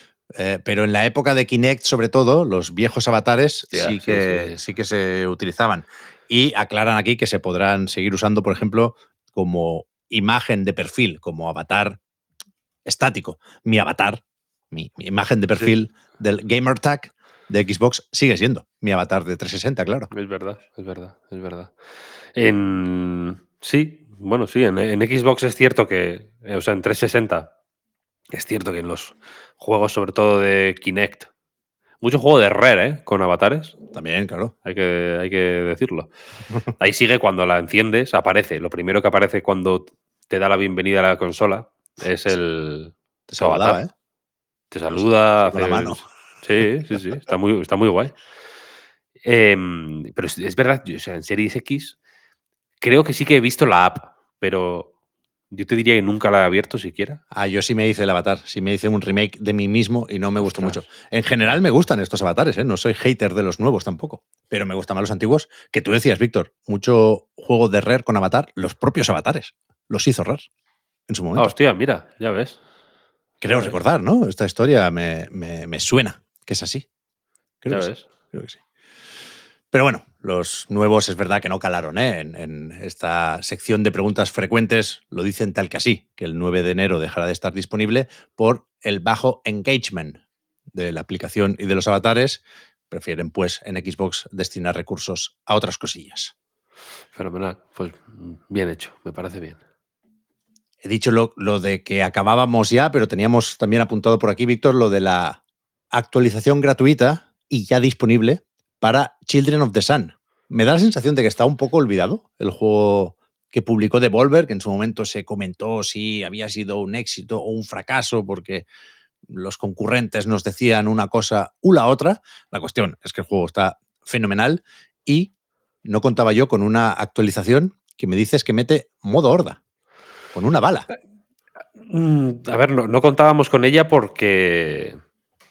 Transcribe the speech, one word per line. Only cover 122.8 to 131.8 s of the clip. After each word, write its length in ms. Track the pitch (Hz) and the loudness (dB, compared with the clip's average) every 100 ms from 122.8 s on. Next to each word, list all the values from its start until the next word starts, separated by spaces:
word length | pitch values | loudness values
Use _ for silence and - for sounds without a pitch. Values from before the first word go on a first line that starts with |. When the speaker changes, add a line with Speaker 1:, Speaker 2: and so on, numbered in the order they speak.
| 101 - | -4 -4
Speaker 1:
es 100 | - | -12
que 100 | - | -12
el 60 | 92 | -4
juego 180 | 98 85 | -2 -2
está 320 | - 95 - _ _ | 0 -2 -2 _ _
fenomenal 600 | - 120 107 101 123 170 - _ _ _ | -8 -4 -2 0 0 -2 -6 _ _ _
y 300 | - 147 196 _ _ _ _ _ | 0 0 0 _ _ _ _ _
no 200 | - 107 | -6 0
contaba 300 | 131 117 113 | 0 2 4
yo 140 | 110 135 | 4 4
con 140 | 110 | 2
una 300 | 104 113 113 | 2 2 2
actualización 880 | - 104 - 107 95 95 131 185 - _ _ | 0 -4 0 0 0 2 2 2 -4 _ _
que 80 | 92 | -2
me 100 | 92 | 0
dices 260 | 110 202 | 2 0
que 100 | - | 0
mete 380 | 113 120 156 - _ | 0 2 0 0 _
modo 300 | 101 127 196 | -2 2 4
horda. 320 | 175 - - _ _ _ _ - - - - | 4 2 -8 _ _ _ _ -20 -20 -16 -4
Con 100 | 107 | 0
una 140 | 156 | 2
bala. 260 | 135 180 - - _ _ _ _ _ - - | 2 0 -4 -14 _ _ _ _ _ -20 -20
Speaker 2:
Mm, 560 | _ | _